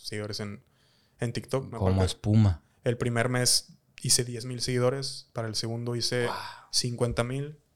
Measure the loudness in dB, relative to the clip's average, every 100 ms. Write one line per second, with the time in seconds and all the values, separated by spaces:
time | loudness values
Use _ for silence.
0 | -8 -6 -6 -6 -8 -10 _ _ _ _
1 | _ -6 -4 -4 -4 -4 -4 0 2 4
2 | 2 0 4 6 6 4 _ _ -2 0
3 | 0 0 0 2 2 2 0 -20 _ -4
4 | 2 2 2 -6 -8 -6 -2 2 2 0
5 | -6 -10 -10 -8 -6 -4 -4 -4 -4 -2
6 | -2 0 -2 -4 -8 -14 -4 -2 0 0
7 | 0 0 -2 -2 -6 -12 _